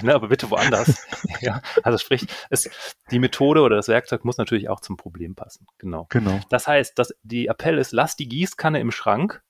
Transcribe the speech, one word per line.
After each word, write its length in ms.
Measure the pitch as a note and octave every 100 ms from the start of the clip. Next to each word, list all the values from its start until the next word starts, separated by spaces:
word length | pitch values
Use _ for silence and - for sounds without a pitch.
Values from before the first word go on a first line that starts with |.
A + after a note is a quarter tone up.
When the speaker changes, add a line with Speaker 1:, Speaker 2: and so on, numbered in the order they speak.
Speaker 1:
ne, 120 | A2+
„aber 140 | C#3+ G#2+
bitte 220 | G#2 G#2
woanders.“ 520 | G2+ A#2 G#2+ F#3 - - -
Speaker 2:
<laughs> 180 | - -
Speaker 1:
Ja, 220 | B2 G#2 - -
also 140 | - A2+
sprich, 300 | - C3 - - -
es, 180 | - - - - - -
die 80 | B2
Methode 440 | B2+ - C#3+ D#3
oder 140 | C3 G#2
das 120 | G#2
Werkzeug 380 | A#2 - B2 A#2+
muss 100 | -
natürlich 320 | A2 A2 G#2
auch 120 | G2
zum 180 | - F#2
Problem 360 | - E2 E2+
passen. 320 | F2+ - - _ _
Genau. 300 | F#2+ D#2+ E2
Speaker 2:
Genau. 300 | A#2+ G2+ G2 -
Speaker 1:
Das 180 | B2 -
heißt, 300 | C#3+ A#2+ -
dass 160 | A#2+ -
die 240 | A2 A#2+ A2+
Appell 320 | - D#3+ D3+
ist, 140 | C3
lass 240 | A#2 D#3 -
die 120 | C3
Gießkanne 520 | C#3 F#3 - D#3+ D#3
im 100 | A#2+
Schrank, 520 | - A2 G#2+ G3+ -